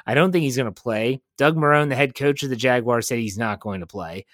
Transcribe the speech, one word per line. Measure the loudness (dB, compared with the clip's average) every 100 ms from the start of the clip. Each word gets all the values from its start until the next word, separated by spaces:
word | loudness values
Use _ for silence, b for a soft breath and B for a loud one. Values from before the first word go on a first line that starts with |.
| B
I |
don't | 2 4
think | 2
he's | 0 0
gonna | -4
play. | -4 -4 -2 0 -2 _ 0
Doug | 2 4
Marrone, | 4 4 2
the |
head | 0 -2
coach | 0 -2 0
of | -2
the | 0
Jaguars, | 2 2 2 0 0
said | -2
he's | -4 -4
not | -4 -4
going | -6 -8
to | -8
play. | -10 -10 -12 -14